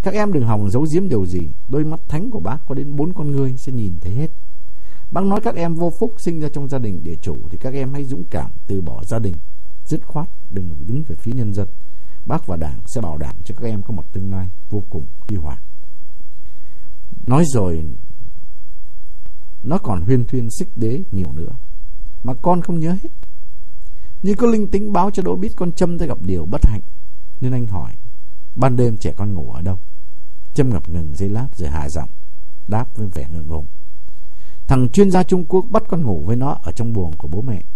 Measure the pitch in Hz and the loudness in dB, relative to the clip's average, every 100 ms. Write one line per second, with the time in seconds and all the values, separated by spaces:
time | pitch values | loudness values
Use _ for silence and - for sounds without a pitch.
0 | 196 196 208 170 117 107 101 113 156 160 | -2 -2 -2 0 0 0 0 0 0 0
1 | 190 123 90 90 80 - - 135 151 147 | 0 0 0 0 0 0 0 0 0 0
2 | - 151 151 127 123 139 - 139 139 147 | 0 0 0 0 -2 0 0 0 0 0
3 | 156 180 147 139 135 131 - 131 104 82 | 0 0 0 0 0 0 -2 -2 0 0
4 | 82 107 160 - - - - - - - | 0 0 0 0 0 0 0 0 0 0
5 | - - 196 208 226 208 170 165 170 - | 0 0 0 0 -2 -2 -2 0 0 0
6 | - - - 165 151 147 139 135 117 90 | 0 0 -2 0 0 0 0 0 0 0
7 | 82 82 - 73 - - 131 135 131 143 | 0 0 -2 0 0 0 -2 -2 -2 0
8 | 139 139 - - - - - 101 82 - | 0 0 0 0 0 0 0 0 0 0
9 | 98 113 107 82 - - - - - 156 | 0 0 0 0 0 0 0 0 0 0
10 | - 160 170 - - 98 87 76 76 127 | 0 0 0 0 0 0 0 0 0 0
11 | 156 - - 131 110 98 98 - - - | 0 0 0 0 0 0 0 0 0 0
12 | - - - 139 - 85 78 65 - 123 | 0 0 0 0 0 0 0 0 0 0
13 | 98 73 71 - - 113 117 107 98 110 | 0 0 0 0 0 0 0 0 0 0
14 | - 95 95 95 92 - - 107 101 - | 0 0 0 2 0 0 0 0 0 0
15 | 131 - - 101 73 - - - - - | 0 0 0 0 0 0 0 0 0 0
16 | - - - - - - - - - - | 0 2 0 2 0 0 0 0 0 0
17 | - - - 131 170 127 92 82 78 - | 0 0 2 2 2 2 0 0 0 0
18 | - - - - - - - - - - | 0 0 0 0 0 0 0 0 0 0
19 | - - - - - - 120 180 - 92 | 0 0 0 0 0 0 0 0 0 0
20 | 92 127 120 131 117 - 180 - 113 131 | 2 2 2 0 0 0 0 0 0 0
21 | 190 95 90 98 - - - - - - | 0 0 0 0 0 0 0 0 0 0
22 | - - 123 127 180 180 165 170 156 190 | 0 0 0 0 0 0 0 0 0 0
23 | 339 - - - - - - - - - | 0 0 0 0 0 0 0 0 0 0
24 | - - 185 208 240 220 208 196 208 202 | 0 0 0 2 2 0 0 0 0 0
25 | 190 202 180 180 202 - 175 - 180 170 | 0 0 0 -2 0 0 0 0 0 0
26 | 143 - 180 90 160 - - 107 - - | 0 0 0 0 0 2 2 2 -2 0
27 | - - - - 131 127 117 98 67 - | 0 0 0 0 0 0 0 -2 -2 -2
28 | - - - - - - 131 123 120 110 | 0 0 0 0 0 0 0 2 0 0
29 | 87 - 101 95 67 - 87 92 - - | 0 0 0 0 0 0 0 0 0 0
30 | - - - - - - 135 104 - 85 | 0 0 0 0 0 0 0 0 0 0
31 | 78 73 98 104 135 - 78 73 71 82 | 0 0 0 0 0 0 0 -2 -2 -2
32 | - - - - - - - 107 120 - | 0 0 0 0 0 0 0 0 0 0
33 | 104 85 80 80 76 80 71 - - - | 0 0 0 0 0 0 0 0 0 0
34 | - - - - - - - 131 127 156 | 0 0 0 0 0 0 2 2 2 2
35 | 196 185 180 185 170 185 180 202 - 170 | 2 2 0 0 0 0 0 0 0 0
36 | 143 87 78 120 135 151 - - 117 113 | 0 0 0 -2 -2 -2 -2 -2 0 0
37 | 85 76 73 85 127 98 - | 0 0 0 0 0 0 -2